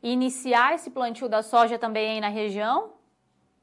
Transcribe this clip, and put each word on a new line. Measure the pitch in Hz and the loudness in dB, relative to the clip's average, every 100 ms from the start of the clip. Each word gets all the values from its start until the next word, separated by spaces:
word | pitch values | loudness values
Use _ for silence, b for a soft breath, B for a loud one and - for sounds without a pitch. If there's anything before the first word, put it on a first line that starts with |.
iniciar | 233 254 254 254 262 233 262 | -2 0 0 -2 2 4 4
esse | 330 - | 2 -4
plantio | 254 233 220 254 | -6 -6 -4 -2
da | 220 | -2
soja | 220 240 233 233 | 2 4 4 2
também | 233 220 214 | -2 -2 -2
aí | 220 | -2
na | 208 | -4
região? | 214 214 196 220 294 440 - _ _ _ _ _ _ | -2 -4 -2 0 0 -2 -10 _ _ _ _ _ _